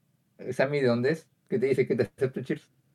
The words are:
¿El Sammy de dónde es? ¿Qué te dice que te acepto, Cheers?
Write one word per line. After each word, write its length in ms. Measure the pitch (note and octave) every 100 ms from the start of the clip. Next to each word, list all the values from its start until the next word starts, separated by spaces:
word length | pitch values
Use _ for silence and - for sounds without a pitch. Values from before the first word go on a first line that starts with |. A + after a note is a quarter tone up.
| _ _ _ -
¿El 140 | -
Sammy 260 | B2+ C3+ D3
de 80 | B2+
dónde 220 | A#2 B2+
es? 160 | E3 - _ _
¿Qué 100 | B2
te 80 | C3
dice 200 | C3+ B2+
que 80 |
te 160 | B2 A#2+ -
acepto, 260 | C3 -
Cheers? 260 | B2+ D3+ - _ _